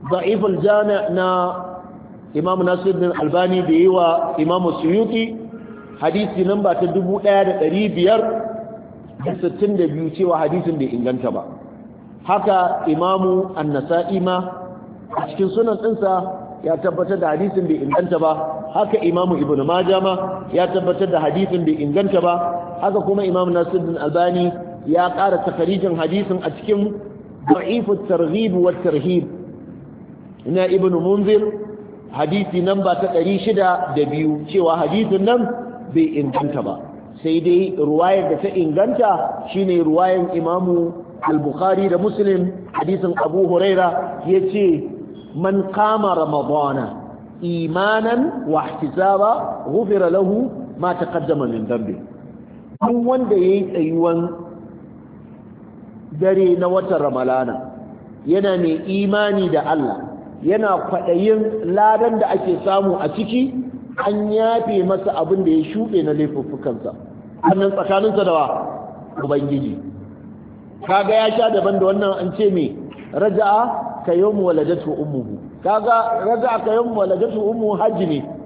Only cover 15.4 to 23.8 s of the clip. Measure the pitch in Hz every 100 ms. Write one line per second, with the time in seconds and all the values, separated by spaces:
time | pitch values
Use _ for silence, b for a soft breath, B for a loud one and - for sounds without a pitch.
15.4 | 190 220 233 208 226 220 196 185 185 190
16.4 | - - 156 165 185 170 180 190 170 151
17.4 | 196 185 175 156 135 156 180 175 160 156
18.4 | - 160 - 175 208 214 165 170 180 165
19.4 | 143 147 139 180 180 190 190 185 - -
20.4 | - 160 180 185 185 180 190 156 156 151
21.4 | 190 180 160 151 147 147 196 190 175 175
22.4 | - - - - 196 202 185 196 190 180
23.4 | 180 175 170 185